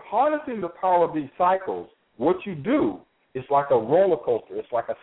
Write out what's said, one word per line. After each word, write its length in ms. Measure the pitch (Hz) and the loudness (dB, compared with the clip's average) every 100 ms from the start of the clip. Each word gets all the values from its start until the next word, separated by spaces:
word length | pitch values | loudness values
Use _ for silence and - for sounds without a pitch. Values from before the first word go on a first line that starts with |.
| - | -4
harnessing 560 | 208 285 302 302 226 | 0 2 0 -4 -8
the 80 | 170 | -8
power 340 | - 190 175 | -4 2 2
of 100 | 160 | 2
these 140 | 156 135 - | -2 -6 -2
cycles, 540 | 180 190 190 92 87 _ _ - | 0 0 -2 -8 -10 _ _ -2
what 200 | 139 185 202 | 0 0 -4
you 80 | |
do 460 | 160 147 285 131 - - _ _ | -8 -2 0 0 -4 -12 _ _
is 100 | 131 127 | -12 0
like 160 | 139 143 | 0 2
a 40 | |
roller 420 | 127 110 160 196 156 | 2 4 2 4 2
coaster. 400 | - 113 - 98 | 0 -2 -4 -12
It's 160 | - | -6
like 160 | 117 - | -4 -4
a 60 | 110 | -8